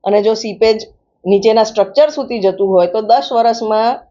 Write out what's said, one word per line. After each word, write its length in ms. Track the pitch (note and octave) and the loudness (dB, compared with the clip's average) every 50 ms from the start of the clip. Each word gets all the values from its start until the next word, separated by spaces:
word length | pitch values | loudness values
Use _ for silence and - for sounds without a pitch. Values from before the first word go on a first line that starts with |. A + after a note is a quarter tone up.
| - | -2
અને 180 | G3 G3+ G#3 | 0 0 2
જો 120 | G3+ G#3+ A3 | 2 0 -2
સીપેજ 540 | A3 - G#3+ G3 - A3 A3 A3 A3 G#3 - _ _ _ _ _ _ _ | -2 -4 -10 -4 0 2 2 2 0 -4 -14 _ _ _ _ _ _ _
નીચેના 380 | F3+ G3+ G3+ G3 A3 A3 A3+ A3 | 0 0 2 2 2 2 2 2
સ્ટ્રક્ચર 460 | A3 - G#3+ G3 G3 - C#4 D4+ D4+ | 0 0 -2 -2 0 2 2 2 2
સુધી 300 | D4 D4+ C4+ - B3 A3+ | 2 -6 -8 -8 -6 -2
જતું 300 | F#3+ F#3+ F#3 F#3+ G3 F#3+ | -2 -2 0 0 -2 0
હોય 180 | F#3+ F#3 F3 F3 | 2 2 2 2
તો 140 | F3+ A3 | -2 -6
દસ 280 | G#3+ G#3 A3+ C4+ C4+ - | 0 2 2 2 2 -2
વર્ષમાં 680 | C4 A#3 A3+ A#3 A3+ A#3 A3+ G#3+ A3 G#3+ A3 A#3 B3+ - - _ | -2 0 0 0 -2 -2 -4 -4 -2 0 0 -2 -4 -4 -10 _